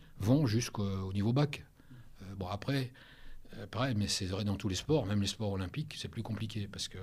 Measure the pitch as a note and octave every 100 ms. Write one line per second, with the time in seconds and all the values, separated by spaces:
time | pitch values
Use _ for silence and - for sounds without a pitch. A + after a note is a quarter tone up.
0 | - - G2 C#3+ C3+ A2 A#2+ - G2 F#2+
1 | F#2+ G2 G#2 C3 D3+ - - - - B2+
2 | - - F#2+ F#2+ F#2 G2+ - C#3 B2+ -
3 | - - - - - - G2+ A2 C3+ G#2+
4 | G2 - F#2 G2 G2+ G2 G#2 F#2 - D3+
5 | G2+ G#2 G2 - G#2+ F#2+ F#2 C#3+ D#3 -
6 | - A#2 A2 G#2 A2 G#2+ G2 F#2+ - F#2